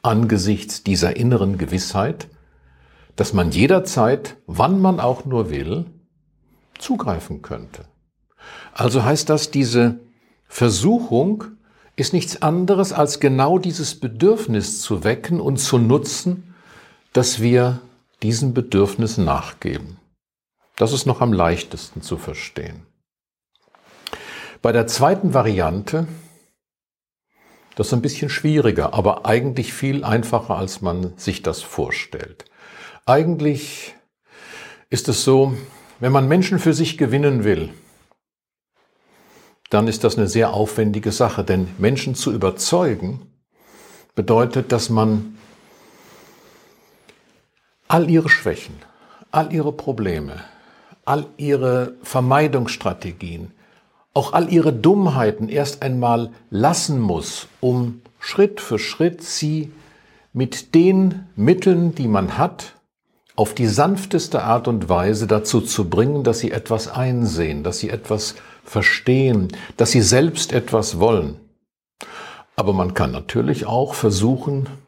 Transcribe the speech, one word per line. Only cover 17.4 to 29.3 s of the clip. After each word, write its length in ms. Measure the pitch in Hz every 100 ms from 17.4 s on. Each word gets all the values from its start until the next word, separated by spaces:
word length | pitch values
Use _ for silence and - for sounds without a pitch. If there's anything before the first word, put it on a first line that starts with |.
wir 380 | 117 123 123 123 - _ _ _
diesem 320 | 107 113 135
Bedürfnis 640 | 123 - 98 101 - 113 -
nachgeben. 800 | 82 69 - - - 73 78 90 _ _ _ _ _ _ _ -
Das 180 | 110
ist 140 | 131 131
noch 140 | 127
am 120 | 123
leichtesten 680 | 98 85 85 - 82 - -
zu 140 | - 82
verstehen. 680 | - 76 - - 82 80 - _ _ _ _ _ _ _ _ _ _ _ - - - - - -
Bei 100 | 117
der 140 | 117 113
zweiten 480 | - 143 196 180
Variante, 760 | 135 110 95 80 92 101 156 160 - - _ _ _ _ _ _ _ _ _ _ _ _ _ _ -
das 120 | 104
ist 60 |
ein 80 | 123
bisschen 260 | 139 - 147
schwieriger, 640 | - 151 151 120 90 76
aber 320 | 110 98 -
eigentlich 480 | -